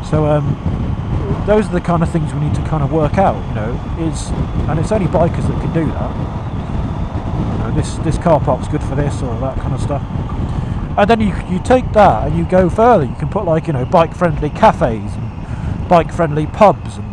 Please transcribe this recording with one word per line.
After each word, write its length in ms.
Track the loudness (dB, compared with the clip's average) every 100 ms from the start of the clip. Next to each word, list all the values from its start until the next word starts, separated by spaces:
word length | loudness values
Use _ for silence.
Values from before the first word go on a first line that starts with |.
| 0
So, 160 | 0 2
um, 300 | 2 0 -2 -2 -2 -2 -4 -2 -2 -2 -2 2
those 220 | 2 2
are 40 |
the 80 | -2
kind 220 | 0 0
of 60 | 2
things 260 | 0 -2
we 60 | -2
need 140 | -2
to 80 | 0
kind 200 | 0 0
of 80 | 0
work 280 | 2 2 4
out, 180 | 2 2 -4
you 60 |
know, 240 | -4 -4 -4 -6 -4
is, 320 | -2 -2 -4 -4 -2 -2 0
and 120 | 0
it's 100 | 0
only 160 | 2 2
bikers 400 | 2 2 2 -2
that 140 | 0
can 120 | -2
do 140 | 0 0
that. 240 | -2 -4 -4 -6 -6 -6 -6 -4 -4 -4 -4 -4 -4 -4 -4 -2
You 60 | -2
know, 60 | 0 -2
this, 180 | -2 -2
this 200 | -2 0
car 220 | 2 2
park's 260 | 2 0 0
good 160 | -2
for 140 | -2 -2
this 260 | -2 -2
or 160 | -4 -2
that 160 | -4 -4
kind 160 | -4
of 60 | -2
stuff. 220 | -2 -4 -4 -6 -4 -4 -4 -4 -4 -4 -2 0
And 100 | 2
then 120 | 2
you, 120 | 2 -2 -4
you 120 | -4
take 320 | 2 2 2
that 340 | 4 6 4 0
and 100 | 0
you 80 |
go 240 | 2 4 4
further. 360 | 4 6 6
You 100 | 4
can 140 | -2 -4
put, 160 | -2
like, 240 | 0 0 0
you 40 |
know, 120 | -2
bike-friendly 680 | 2 2 2 2 0 0 -4
cafes 640 | 4 4 4 0 -2 -6
and 760 | -6 -8 -8 -10 -6 -6 -4 2
bike-friendly 580 | 2 2 -2 -2 0 -4
pubs 500 | 4 4 4 -4 -10
and 80 | -10